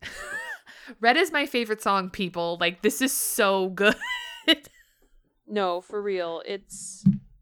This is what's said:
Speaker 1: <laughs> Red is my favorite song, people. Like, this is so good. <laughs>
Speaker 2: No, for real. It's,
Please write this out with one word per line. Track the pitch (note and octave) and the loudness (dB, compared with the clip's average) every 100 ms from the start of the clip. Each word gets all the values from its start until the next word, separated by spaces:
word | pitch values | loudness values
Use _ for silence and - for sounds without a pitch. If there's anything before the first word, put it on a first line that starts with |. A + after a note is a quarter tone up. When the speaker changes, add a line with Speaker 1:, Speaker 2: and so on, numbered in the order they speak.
Speaker 1:
<laughs> | - - D5 A5+ A#5 G#5+ - - - A#3 | -16 -14 -10 -10 -8 -12 -16 -20 -20 0
Red | A3+ C#4 | 2 4
is | E4+ | 4
my | D4 C#4+ | 0 -2
favorite | B3 A3+ G#3+ | -2 -2 -2
song, | G#3+ G3 F#3 | 0 0 0
people. | - F#3 F3 E3+ E3+ | -4 -4 -2 -4 0
Like, | F3 F#3 | 0 2
this | G#3 - | 0 2
is | C4 | 0
so | - - - G3+ F#3+ F#3+ | 0 -2 2 4 4 0
good. | F#3 G3+ - B5 B5 - - - | 2 4 4 -2 -8 -10 -6 2
<laughs> | D#4+ - _ _ _ _ _ _ _ - | 2 0 _ _ _ _ _ _ _ -6
Speaker 2:
No, | G#3 F#3 F3 | 0 0 -2
for | - G#3 | -6 -6
real. | G3+ F#3+ E3+ E3 - | -4 -2 -4 -6 -8
It's, | G3 - - - - G3 G3+ - _ | -10 -10 -16 -16 0 2 2 -2 _